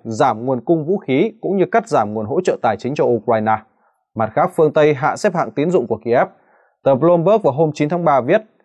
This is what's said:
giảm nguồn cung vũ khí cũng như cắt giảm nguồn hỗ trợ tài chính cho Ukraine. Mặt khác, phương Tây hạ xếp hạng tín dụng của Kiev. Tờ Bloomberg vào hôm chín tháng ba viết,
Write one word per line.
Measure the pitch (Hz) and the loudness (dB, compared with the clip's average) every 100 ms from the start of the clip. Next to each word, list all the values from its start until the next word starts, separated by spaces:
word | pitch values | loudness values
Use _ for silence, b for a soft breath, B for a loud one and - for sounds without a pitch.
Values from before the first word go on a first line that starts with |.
giảm | 113 110 139 110 123 | -4 0 0 0 -4
nguồn | 127 | -4
cung | - 165 151 | -2 -2 -2
vũ | 196 | -4
khí | - 131 220 214 | -2 0 0 -4
cũng | 156 196 | -4 -2
như | 175 | 0
cắt | 226 - | -2 0
giảm | 143 104 | -2 -2
nguồn | 107 107 | -4 -6
hỗ | 139 | -4
trợ | - - | -2 -2
tài | 117 104 | -2 -2
chính | 123 | -4
cho | 147 | -2
Ukraine. | 135 117 110 110 107 110 - _ _ _ _ | 0 0 0 0 0 -2 -4 _ _ _ _
Mặt | 104 107 | -6 -4
khác, | - 175 - | -2 -2 2
phương | 156 | 2
Tây | 156 151 | 4 2
hạ | 139 143 95 | 2 -2 -2
xếp | 208 | -2
hạng | 170 113 | -2 -4
tín | 123 156 | -2 0
dụng | 175 117 | 0 0
của | 110 | -4
Kiev. | 120 120 185 b b b b b | 0 0 0 b b b b b
Tờ | 139 | 0
Bloomberg | 135 160 175 165 220 | 2 4 2 4 2
vào | 165 | 2
hôm | 131 160 | 0 0
chín | 147 147 | -2 -4
tháng | 175 | -2
ba | 160 139 | 0 0
viết, | 120 214 - _ | 2 0 -2 _